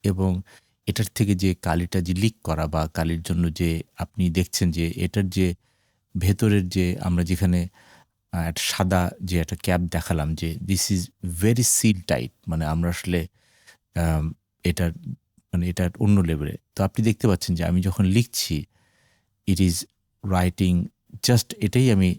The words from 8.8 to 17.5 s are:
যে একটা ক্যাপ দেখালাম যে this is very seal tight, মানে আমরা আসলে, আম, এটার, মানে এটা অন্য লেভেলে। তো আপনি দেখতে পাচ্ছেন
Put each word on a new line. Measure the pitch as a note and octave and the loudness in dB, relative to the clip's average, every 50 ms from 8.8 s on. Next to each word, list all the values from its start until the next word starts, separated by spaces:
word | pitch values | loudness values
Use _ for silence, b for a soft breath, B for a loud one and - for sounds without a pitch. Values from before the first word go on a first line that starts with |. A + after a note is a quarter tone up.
| G2 F#2 F#2+ F2+ F2+ F2 - - - | 0 2 2 2 2 0 -4 -6 -6
যে | F2+ F2+ E2+ | -2 0 0
একটা | E2 - - F2 - | 0 -2 -6 -6 0
ক্যাপ | - F2+ F2 | 0 0 0
দেখালাম | F2 E2 - E2+ - - F2+ D#2 D2 D2+ D#2+ | 0 -2 -4 -4 -2 -2 -2 -2 0 -2 -4
যে | - F2 E2 D#2+ - - | -4 -4 -6 -6 -6 -2
this | F#2 G2 F#2 - - | -2 -2 -2 0 0
is | G2+ F2+ F2 - _ _ - F2+ E2 E2 F#2+ | 0 -2 -2 -6 _ _ -10 -8 -4 0 2
very | A2 A#2 A#2+ A#2+ | 2 2 2 2
seal | - - - - A2+ G#2 F#2 E2+ | 0 0 2 2 2 0 0 0
tight, | - D#2 A#1+ B1 - _ _ _ | -2 -2 -2 -2 -8 _ _ _
মানে | - D#2+ D#2+ D#2 | -6 -4 -2 -2
আমরা | D2+ D#2 E2 E2+ F2 | -2 0 0 0 -2
আসলে, | F2 - - F#2 F2 F2 D#2+ - b b b b b b b b b b b _ _ | -2 -4 -4 -2 -2 -2 -2 -4 b b b b b b b b b b b _ _
আম, | F2+ E2+ E2+ D#2+ D#2 D#2 D#2+ - _ _ _ _ _ _ | 0 0 2 2 0 -2 -4 -6 _ _ _ _ _ _
এটার, | F2 E2+ - F2+ E2+ D#2+ - - - - _ _ _ _ _ _ _ - | -2 0 0 -2 -2 -2 -6 -12 -14 -14 _ _ _ _ _ _ _ -4
মানে | F2 F2 F2+ | -2 -2 -2
এটা | F2 - F2+ F2 - - | -2 -2 -2 -2 -2 0
অন্য | G#2+ G#2 G#2 G2 | 2 4 4 4
লেভেলে। | F2+ D#2+ D#2+ D2 D2 D2 - - _ _ _ | 4 2 0 -2 -4 -6 -8 -10 _ _ _
তো | - G2 | -2 -2
আপনি | F#2+ _ - A2 | -2 _ 0 0
দেখতে | A2+ G#2 _ - | 0 0 _ 2
পাচ্ছেন | A2+ F#2 - - - | 2 2 2 0 -4